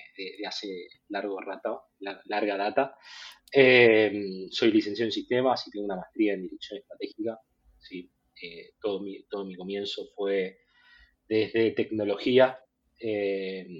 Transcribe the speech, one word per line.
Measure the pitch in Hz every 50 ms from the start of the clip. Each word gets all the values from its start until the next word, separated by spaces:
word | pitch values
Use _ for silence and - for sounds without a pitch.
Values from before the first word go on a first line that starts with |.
| - - _
de, | 98 95 92 - 104
de | 104
hace | 92 - - 110 101 95 90 87 - _ _ _
largo | - 101 98 95 101 98 92
rato, | - 98 95 92 - 110 117 - - _ _ _
la-, | 98 98 98 - -
larga | - 104 104 107 104 98
data. | 98 101 107 - 147 139 - - _ _ - - - - - - _ _ _
Eh, | - 139 135 127 127 123 120 113 110 107 110 104 101 104 101 95 95 95 95 90
soy | - - 120 113 104
licenciado | 110 104 104 101 107 117
en | 110 101
sistemas | 107 95 - 123 123 127 131 120 - -
y | -
tengo | - 101 104
una | 101 95
maestría | 92 90 - - - 110 - -
en | 95
dirección | 92 87 - - - - - -
estratégica, | - - 101 - 101 101 - - 107 113 110 - _ _ _ _ _ _ _
¿sí? | _ - - 92 90 90 _ _ _ _ _ _ -
Eh, | 90 85 85 85 - - _ _
todo | - 107 98 95
mi, | 101 98 98 - -
todo | _ 107 101 98
mi | 95 92
comienzo | 90 92 95 98 101 101 101 - - 98 - _
fue | - 101 98 98 98 92 92 95 _ _ _ _ _ _ _ _ _ _ _ _ _ _
desde | - 110 110 107 95 - 113 113 107
tecnología, | - - 110 - 110 107 104 101 101 - - 135 123 127 131 127 131 - _ _ _ _ _ _ _
eh, | - - 113 107 104 101 98 98 98 95 95 95 95 90 90 87